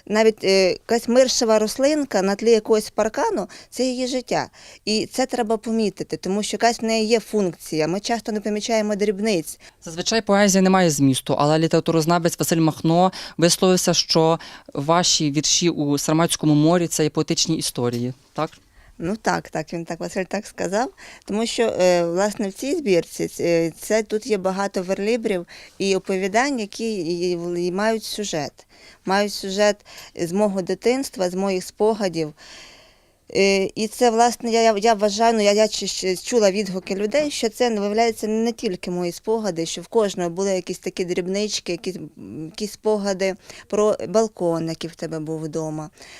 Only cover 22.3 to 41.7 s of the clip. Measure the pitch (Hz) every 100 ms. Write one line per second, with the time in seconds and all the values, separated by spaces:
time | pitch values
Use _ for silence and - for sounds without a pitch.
22.3 | 208 196 - 262 349 269 170 165 - 170
23.3 | - 170 170 165 - - 214 214 214 -
24.3 | 208 185 190 202 202 180 196 208 240 220
25.3 | 185 175 - - - 196 190 - 190 196
26.3 | 214 277 254 202 - 226 208 160 175 180
27.3 | 170 175 175 175 180 214 226 - - 208
28.3 | 160 135 - _ _ - - 180 196 208
29.3 | - 196 190 208 208 - - - - 170
30.3 | 190 214 196 175 185 226 254 277 - 185
31.3 | 185 196 185 - - 214 220 196 165 151
32.3 | - - - - - _ _ _ _ -
33.3 | - 196 196 190 - 220 - 247 226 240
34.3 | 226 233 226 226 208 226 208 208 202 226
35.3 | 226 202 208 214 - 196 - 190 180 -
36.3 | 247 202 196 190 185 - 190 208 285 302
37.3 | - 226 - 247 214 202 214 233 226 214
38.3 | 220 233 226 226 180 - 180 175 - -
39.3 | 226 214 165 165 - 175 226 202 185 175
40.3 | 170 196 185 - 185 - - 175 185 180
41.3 | 196 208 - -